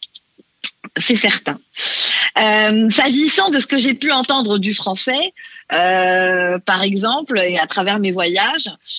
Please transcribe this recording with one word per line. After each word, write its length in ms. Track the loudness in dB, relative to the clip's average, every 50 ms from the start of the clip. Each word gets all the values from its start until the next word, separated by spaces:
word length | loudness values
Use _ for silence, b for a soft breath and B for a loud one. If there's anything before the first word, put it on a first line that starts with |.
| -16 -16 _ -20 -20 _ _ -20 -20 _ _ _ -12 -12 -12 _ -20 -10 -8 -4
C'est 200 | -2 0 0 2
certain. 420 | 2 0 0 0 -2 -6 -8 -8 -12 _ B B B B B B B B B B B B B 0
Euh, 520 | 2 2 2 2 2 2 2 4 2 2
s'agissant 600 | 2 2 2 2 2 2 2 2 2 2 2 2
de 100 | 2 0
ce 80 | 0 0
que 100 | 0 0
j'ai 160 | 2 0 0
pu 180 | -2 -2 -2
entendre 480 | 0 0 0 0 0 0 0 0 0 0
du 140 | 0 -2 -4
français, 600 | -4 -4 -4 -4 -4 -4 -4 -2 -2 -4 -4 -6 B B B B B B -4 0
euh, 840 | 2 2 2 2 2 2 2 2 2 2 2 2 2 0 0 -2 -2
par 240 | 0 -2 0 0 2
exemple, 540 | 0 0 0 0 0 -2 -2 -2 -2 -2 0
et 220 | 0 0 0 -2
à 80 | -2 -2
travers 320 | -2 -2 0 0 0 0
mes 120 | 0 0
voyages, 580 | 0 0 0 0 0 0 0 0 0 -2 -4 -4 -6 B B B B